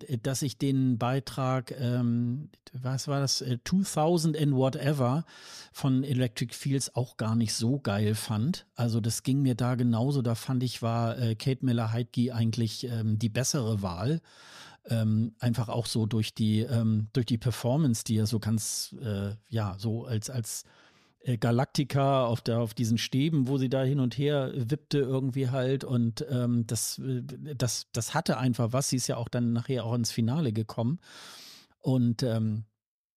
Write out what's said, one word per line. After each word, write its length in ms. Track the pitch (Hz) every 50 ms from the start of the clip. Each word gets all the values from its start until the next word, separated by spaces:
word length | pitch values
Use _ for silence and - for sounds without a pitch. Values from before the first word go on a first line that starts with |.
| - - 135 117
dass 220 | - 139 135 - 156
ich 160 | 135 - -
den 400 | 139 139 135 135 131 127 123 110
Beitrag, 720 | 123 120 131 139 - - - - 135 127 131 131 120 - - -
ähm, 720 | 131 120 123 123 123 120 117 120 120 120 120 135 151 - - _ _ -
was 360 | - 127 127 127 131 127 - 151
war 120 | 143 139
das, 220 | 139 131 - -
äh, 160 | - 127 123 117 -
Two 180 | - 180 190
thousand 560 | 196 - - 165 151 160 175 170 151 165 147 -
and 160 | 151 147 139
Whatever 720 | 127 131 131 131 - - 143 156 139 127 120 127 156 165 - - - - - - - - - -
von 300 | - - 139 131 127 131
Electric 500 | - 120 123 127 123 - - 131 117 -
Fields 400 | - - 143 135 135 - - -
auch 220 | - 127 - - -
gar 180 | 113 110 110
nicht 200 | 117 117 104 -
so 240 | - 113 117 135 139
geil 340 | - 120 101 101 107 104 110
fand. 540 | 107 - - 113 104 113 151 190 - - _ _
Also 240 | - - 120 110 117
das 240 | 107 117 110 - -
ging 180 | - 131 139
mir 140 | 143 131 123
da 180 | 117 123 123 127
genauso. 480 | 120 123 120 117 110 117 139 143 139
Da 140 | 117 120 113
fand 260 | - - - 131 123
ich, 220 | 127 123 - - -
war, 340 | 113 117 117 117 113 113 -
äh, 160 | 120 117 110
Kate 320 | 104 - 139 131 131 -
Miller-Heidke 680 | 131 120 117 117 110 113 120 123 - - 123 120 127 120
eigentlich, 480 | 113 117 113 110 - 113 110 110 - -
ähm, 340 | 123 120 113 107 110 107 104
die 120 | 117 113
bessere 520 | 104 120 127 - - 156 120 107 113 101
Wahl. 400 | 98 95 90 87 104 127 160 165 - - - - - - - - - - - - _ -
Ähm, 460 | 117 113 110 110 107 110 113 120 - -
einfach 280 | - 123 117 - 117 110
auch 180 | 113 117 113
so 200 | - - 117 110
durch 280 | 107 113 110 107 - -
die, 280 | - 113 107 107 107
ähm, 480 | 113 - 131 113 113 110 110 107 107 107
durch 140 | - 143 117
die 120 | - 123 113
Performance, 680 | - 127 107 - - 120 127 151 165 135 113 - -
die 100 | - 113
ja 100 | 107 110
so 140 | 101 117 107
ganz, 560 | - 107 113 107 - - - - - - - - 143
äh, 320 | 113 104 98 101 101 104 107 - _
ja, 260 | 117 113 104 101 98 101
so 280 | 101 117 107 117 -
als, 240 | - 117 107 107 -
als, 340 | 131 123 113 - - - - - - - - - _ _ _ _ _ _
äh, 180 | - - 123 113
Galactica 880 | 127 117 120 120 135 - - - 147 - - 139 139 139 139 131 127
auf 140 | 117 113 110
der, 220 | - - 113 113
auf 120 | 120 107 -
diesen 240 | - 123 110 117 113
Stäben, 520 | - - - 131 139 165 156 147 131 127
wo 80 | 139 135
sie 100 | 131 131
da 160 | 131 131 131
hin 160 | 131 139 143
und 180 | 131 120 - -
her 360 | 143 143 147 143 131 131 -
wippte 440 | 139 120 113 151 143 - _ - 143
irgendwie 500 | 139 120 135 131 131 135 120 135 131 123
halt. 340 | 131 135 127 127 135 131 -
Und, 420 | - 123 123 120 113 110 - 147 -
ähm, 360 | 127 123 123 120 120 120 113 113
das, 320 | 120 110 - - - -
äh, 220 | 131 131 127 123
das, 680 | 123 135 - 131 135 151 147 113 135 117 - - - -
das 220 | - 120 110 - -
hatte 240 | 151 165 - 156 -
einfach 340 | 127 127 117 - 120 113
was. 160 | 123 131 143 -
Sie 80 | -
ist 120 | 127 - -
ja 100 | 135 117
auch 100 | 117 -
dann 240 | - 120 120 117
nachher 320 | 117 117 117 - 135 123 107
auch 100 | 113 120
ins 180 | 120 113 -
Finale 420 | - - 113 110 127 165 170 123 104
gekommen. 480 | 113 110 - - - 113 117 151 180 - - - - - - - - - - - - - _ _ _
Und, 440 | - 143 131 131 120 120 117 - -
ähm, 400 | 123 110 113 110 110 107 110 110 - _ _ _ _ _ _ _ _ _